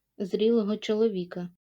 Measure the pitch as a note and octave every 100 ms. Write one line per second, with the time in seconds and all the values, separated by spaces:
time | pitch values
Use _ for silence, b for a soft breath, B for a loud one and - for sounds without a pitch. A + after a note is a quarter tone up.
0 | _ - F#3+ G3+ A3 A#3 G3+ G#3+ - G#3+
1 | A3+ F#3+ F3 F3+ F3 - _